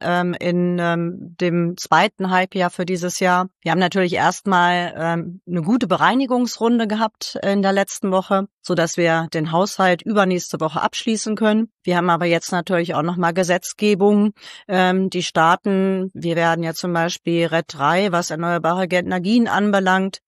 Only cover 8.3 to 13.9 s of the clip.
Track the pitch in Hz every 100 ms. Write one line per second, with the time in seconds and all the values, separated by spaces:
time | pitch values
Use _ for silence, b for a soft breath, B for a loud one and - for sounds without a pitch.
8.3 | 196 196 _ - 170 165 - 170 165 165
9.3 | 165 156 165 202 - 185 175 - 208 185
10.3 | 180 - 180 156 156 - - - 214 220
11.3 | 208 214 220 226 _ - 175 180 165 175
12.3 | 165 - 180 170 175 170 147 170 180 170
13.3 | 175 180 175 - - 208